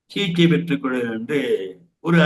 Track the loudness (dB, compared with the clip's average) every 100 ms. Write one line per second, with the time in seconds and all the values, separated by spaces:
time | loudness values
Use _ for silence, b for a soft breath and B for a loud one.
0 | _ -4 -2 2 4 4 0 -4 -2 -4
1 | -4 -6 -4 -4 -2 -2 -4 -14 _ _
2 | 0 4